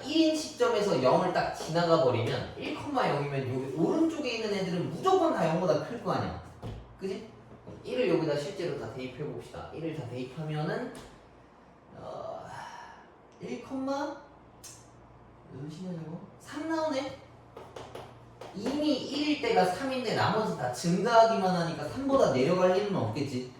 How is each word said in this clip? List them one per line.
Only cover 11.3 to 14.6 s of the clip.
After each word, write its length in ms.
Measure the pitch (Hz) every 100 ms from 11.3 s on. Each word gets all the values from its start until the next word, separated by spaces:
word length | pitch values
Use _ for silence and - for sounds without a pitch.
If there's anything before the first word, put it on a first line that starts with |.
| - - - - - - -
어, 480 | - - - - - - - - - - - - - -
일, 200 | 180 247 - 269 262 277 285 - - - - -